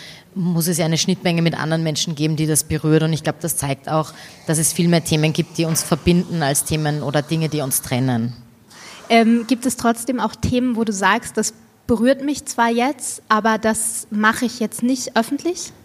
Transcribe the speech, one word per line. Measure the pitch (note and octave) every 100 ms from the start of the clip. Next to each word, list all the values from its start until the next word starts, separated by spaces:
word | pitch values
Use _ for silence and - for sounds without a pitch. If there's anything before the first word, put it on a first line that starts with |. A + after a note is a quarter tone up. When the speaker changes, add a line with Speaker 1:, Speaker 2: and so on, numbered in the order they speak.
| - - -
Speaker 1:
muss | F#3+ F3 E3+ E3
es | E3+
ja |
eine | D#3+ D#3+
Schnittmenge | - F3+ F#3 E3+
mit | E3 -
anderen | D3+ D#3+
Menschen | D#3+ D3 -
geben, | C#3+ D#3 D3+
die | D#3
das | D3+
berührt. | - D3+ D#3 D#3
Und | D#3+
ich | D3+
glaub, | D3+ C#3+
das | E3+ -
zeigt | C#3+ C3+ -
auch, | D#3 D3+ - - - -
dass | D#3
es | D#3+
viel | - E3+
mehr | E3+
Themen | D#3+ D#3 D#3
gibt, | E3 D#3+ -
die |
uns | E3 D#3+
verbinden, | - C#3+ - F3 F3+ E3+
als | C#3 C#3+
Themen | - D#3 D3+ D3
oder | C#3 D3
Dinge, | C#3 D#3+ D#3+
die | D3+
uns | C3+ -
trennen. | - B2 C3 A#2 A#2+ - - - - - - - -
Speaker 2:
Ähm, | A#3 A3 A#3 A3
gibt | B3 C4
es | -
trotzdem | A#3 A#3 - B3
auch | G#3+
Themen, | - - B3 B3+ A3+
wo |
du | A3+
sagst, | G3 F#3+ A3+ - -
das | G#3+ - - _ -
berührt | A3+ A#3+ C4+
mich | C#4 C#4
zwar | - - A#3
jetzt, | A#3 B3+ D4+ - - -
aber | G#3+ A3 A3
das | A3 A3 - - -
mache | G#3 G#3+ A3+
ich | A#3+ -
jetzt | G#3+ -
nicht | B3 C4 - A3+
öffentlich? | A#3 C#4+ E4 F#4 - -